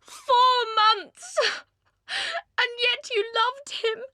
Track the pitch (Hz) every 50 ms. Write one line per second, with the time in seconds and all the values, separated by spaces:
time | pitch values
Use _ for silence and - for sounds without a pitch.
0 | _ - - - - - 508 480 508 508 508 494 480 440 440 427 427 440 453 415
1 | 349 - _ - - 740 - - 523 - - - - _ _ _ _ _ _ _
2 | _ - - - - - - 679 - _ _ - 480 466 480 480 480 480 480 571
3 | 587 - 508 440 403 453 453 453 453 480 508 554 571 - - - - 453 440 440
4 | 480 523